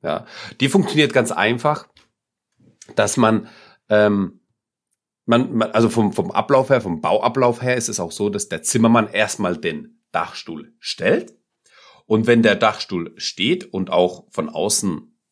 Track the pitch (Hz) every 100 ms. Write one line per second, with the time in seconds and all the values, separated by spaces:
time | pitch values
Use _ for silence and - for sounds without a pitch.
0 | 76 76 - - - - 139 196 - 156
1 | 143 135 117 - 104 120 147 147 - _
2 | _ _ _ _ _ _ _ _ - -
3 | 104 - 113 110 98 - - _ _ 107
4 | 104 101 92 - _ _ _ _ _ _
5 | _ _ - 117 127 110 110 110 113 113
6 | 104 - 90 98 - 135 131 131 95 80
7 | - 107 120 120 123 117 127 123 117 98
8 | 85 - 104 98 - 82 - 117 117 117
9 | 107 104 104 - 92 85 85 78 65 _
10 | _ 82 80 - - 78 67 _ - -
11 | - 156 - _ _ _ _ _ - _
12 | _ 107 110 120 110 101 110 - - 92
13 | 80 - - - 104 180 - 95 92 82
14 | 90 - - - 76 78 95 - 98 78
15 | - _ _